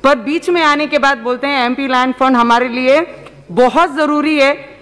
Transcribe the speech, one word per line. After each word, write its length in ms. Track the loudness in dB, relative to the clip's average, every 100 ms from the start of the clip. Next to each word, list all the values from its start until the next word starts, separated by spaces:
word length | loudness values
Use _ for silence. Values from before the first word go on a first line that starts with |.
पर 120 | 2 0
बीच 340 | -2 -4 -2
में 120 | 0
आने 260 | 0 0 0
के 100 | 0
बाद 200 | 0 -2
बोलते 300 | -4 -4 -4
हैं, 180 | -2 -2
"एमपी 220 | -2 -2
land 260 | 0 -2
fund 220 | 0 0 2
हमारे 340 | 2 2 0
लिए 380 | -2 2 2 0 -12 -20 -20 -6
बहुत 440 | 2 2 2 0 0
जरूरी 440 | -2 0 0 2
है" 300 | 0 0 -10 -20